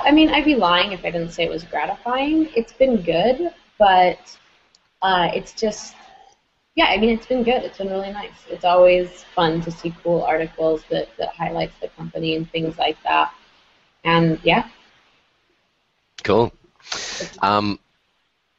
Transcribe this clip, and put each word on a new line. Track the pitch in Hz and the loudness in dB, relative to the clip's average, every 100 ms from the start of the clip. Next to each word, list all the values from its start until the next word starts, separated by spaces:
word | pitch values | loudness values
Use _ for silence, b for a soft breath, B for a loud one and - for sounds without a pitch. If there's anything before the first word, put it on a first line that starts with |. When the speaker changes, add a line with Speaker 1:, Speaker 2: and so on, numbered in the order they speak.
| 285 | 6
Speaker 1:
I | |
mean, | 302 311 | 4 6
I'd | 302 302 | 4 2
be | 269 | 2
lying | 175 175 202 | 4 2 0
if | 180 | -4
I | 170 | -8
didn't | 170 170 | -6 -8
say | 170 | -4
it | 165 | -4
was | 160 | -4
gratifying. | - 151 165 208 233 254 285 320 311 233 | -8 -6 -6 -6 -6 -4 0 0 0 -2
It's | 233 | -4
been | - 262 226 | 0 2 2
good, | 170 165 220 262 339 - _ - | 0 0 2 0 -4 -8 _ 2
but, | 202 185 180 - - - _ _ _ _ _ - | 4 6 4 2 -10 -20 _ _ _ _ _ -6
uh, | 190 180 170 | 0 0 0
it's | 190 - | -4 -10
just, | - 214 - - - - - _ _ _ _ _ - | -6 -6 -6 -14 -20 -20 -20 _ _ _ _ _ -2
yeah, | 330 | 0
I | 196 | 2
mean, | 220 | 0
it's | 226 - | 0 -2
been | 254 | -4
good. | 220 254 | 0 -2
It's | - - | -4 -8
been | 196 | -6
really | 190 196 | -6 -8
nice. | 202 - - - | -10 -14 -18 -16
It's | 175 | -4
always | 180 180 180 180 180 - - - | 2 6 6 6 0 -8 -10 -2
fun | 165 165 | 0 0
to | 165 | -4
see | 165 170 170 | -8 -10 -8
cool | 170 165 | -2 -2
articles | - 160 160 - 160 160 - | 0 -2 -4 -4 -2 -2 -4
that, | 165 151 - | -6 -6 -8
that | 175 - | -10 -6
highlights | 170 165 165 - | -8 -6 -8 -8
the | 180 | -14
company | - 165 160 160 160 | -12 -12 -8 -4 -4
and | 165 | -6
things | 165 160 160 | -6 -6 -4
like | 147 156 | -6 -4
that. | - 156 151 - _ _ _ _ _ _ 165 | -2 -2 -2 -6 _ _ _ _ _ _ 0
And, | 170 165 160 | 2 2 0
yeah. | - 202 - - _ _ _ _ _ _ _ _ _ _ _ _ _ - | 0 0 -2 -10 _ _ _ _ _ _ _ _ _ _ _ _ _ -10
Speaker 2:
Cool. | - 104 117 - _ _ B B B B B B | 0 2 2 -2 _ _ B B B B B B
Um, | 98 104 104 98 _ _ _ _ _ _ _ | 0 2 0 -6 _ _ _ _ _ _ _